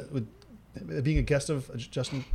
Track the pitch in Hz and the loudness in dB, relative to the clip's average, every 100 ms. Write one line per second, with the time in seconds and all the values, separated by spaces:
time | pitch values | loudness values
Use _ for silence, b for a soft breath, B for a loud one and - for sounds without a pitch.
0 | - 139 110 - - - - - - 80 | 0 -4 -4 -10 -20 -20 -14 -12 -6 0
1 | 127 151 113 143 - 143 - 113 117 - | 4 4 6 4 2 -4 -4 -8 -6 -4
2 | 123 139 123 | -2 -4 0